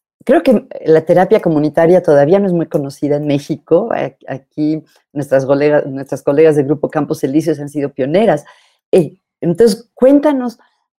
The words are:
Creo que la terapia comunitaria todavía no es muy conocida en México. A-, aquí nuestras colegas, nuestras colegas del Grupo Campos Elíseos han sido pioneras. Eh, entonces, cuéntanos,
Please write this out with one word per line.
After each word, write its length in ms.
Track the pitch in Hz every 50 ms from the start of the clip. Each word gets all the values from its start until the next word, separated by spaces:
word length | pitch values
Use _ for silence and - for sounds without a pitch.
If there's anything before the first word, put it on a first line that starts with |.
| _ _ _ _ _
Creo 180 | - 262 339
que 260 | - - 233 240 - - - - -
la 200 | 151 160 160 160
terapia 360 | - 175 180 185 185 220 208
comunitaria 640 | - 180 160 147 151 151 147 175 165 165 185 180
todavía 360 | 175 170 147 143 143 147 185 202
no 80 | 202
es 60 | 190
muy 140 | 175 170 156
conocida 500 | - - 165 139 139 147 - - 139 147
en 100 | 147 151
México. 640 | 147 143 139 - - 160 151 _ - 160 175 220 233
A-, 220 | - - 139 135 - _ _ -
aquí 560 | 135 131 - _ _ - 151 151 156 156 147 _ _ _ _ _
nuestras 320 | - - 139 - 131 135 135
colegas, 400 | 127 139 139 147 147 147 147 -
nuestras 360 | 139 135 135 135 - 147 135
colegas 320 | - - 143 143 160 160 151
del 120 | 147 139
Grupo 220 | 135 151 139 - -
Campos 340 | - 156 147 - 151 - -
Elíseos 340 | 135 135 156 151 165 156 143
han 100 | 147 143
sido 240 | - 151 139 139
pioneras. 520 | - - 127 139 156 196 226 202 160 147 - - - _ _ _ _ _ _ _
Eh, 260 | - 190 160 139 - _ _ _ _ _
entonces, 500 | - 170 170 - 233 233 196 - - _ _
cuéntanos, 640 | - 247 262 285 294 294 302 285 262 247 240 220 _ _ _ _ _ _ _ _